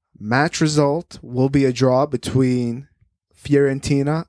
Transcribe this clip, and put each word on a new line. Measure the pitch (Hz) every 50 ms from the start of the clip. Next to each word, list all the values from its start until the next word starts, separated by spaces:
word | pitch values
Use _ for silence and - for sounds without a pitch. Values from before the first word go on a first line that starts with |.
| _ _ _ -
match | 101 107 120 135 147 - - -
result | 160 151 151 151 143 143 143 170 175 _ - -
will | - 120 123 127 131 139
be | 139 143 135
a | 131
draw | 120 117 131 127 127 131 147
between | 147 135 120 - - - 131 131 127 123 123 120 117 117 131 143 _ _ _ _ _ _ _ _ _ _
Fiorentina | _ - - 143 139 143 135 135 139 - - 147 139 139 147 156 160 -